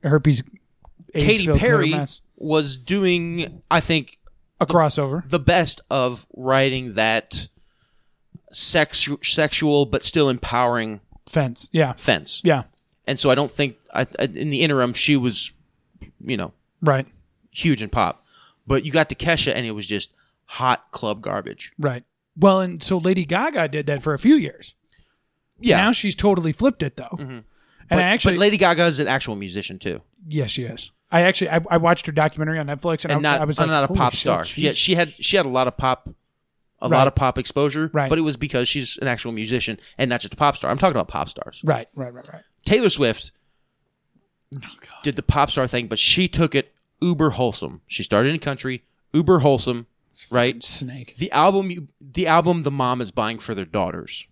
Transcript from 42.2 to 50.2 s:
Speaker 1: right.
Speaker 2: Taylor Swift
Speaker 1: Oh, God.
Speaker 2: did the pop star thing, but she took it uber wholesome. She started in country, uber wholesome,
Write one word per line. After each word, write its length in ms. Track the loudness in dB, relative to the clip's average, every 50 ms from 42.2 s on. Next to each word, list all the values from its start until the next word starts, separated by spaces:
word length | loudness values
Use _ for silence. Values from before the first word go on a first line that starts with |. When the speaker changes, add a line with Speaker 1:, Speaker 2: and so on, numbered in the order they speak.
| -20 -20 -20
Speaker 1:
right. 100 | -20 _ _ _ _ _
Speaker 2:
Taylor 240 | 0 2 4 4 2
Swift 420 | 2 2 2 0 0 -2 -8 -16 _ _ _ _ _ _ _ _ _ _ _ _ _ _ _ _ _ _ _ _ _ _ _ _ -18
Speaker 1:
Oh, 40 | -16
God. 440 | -16 -18 -20 _ -20 -20 -20 -6 -6
Speaker 2:
did 120 | -4 -4
the 80 | -2 2
pop 280 | 2 4 4 4 2
star 160 | 2 -2 -2
thing, 200 | 0 -2 -4 -4
but 120 | -2 -2 2
she 280 | 4 4 4 4 2
took 260 | 0 2 0 0 2 2
it 180 | 0 -2 _ _ _ _ _ _ _
uber 300 | 0 0 2 4 2 2
wholesome. 500 | 2 2 -2 -2 -2 -4 -8 -8 -10 -14 _
She 160 | _ -8 -8 -4
started 300 | 0 2 4 4 2 0
in 60 | -2
country, 440 | -4 -6 -6 -6 -6 -8 -8 -8 _ _ _ _ _ _ 0
uber 260 | 0 4 6 6 6
wholesome, 460 | 6 6 4 4 2 -2 -4 -4 -6 _ _ _ _ _ _ -20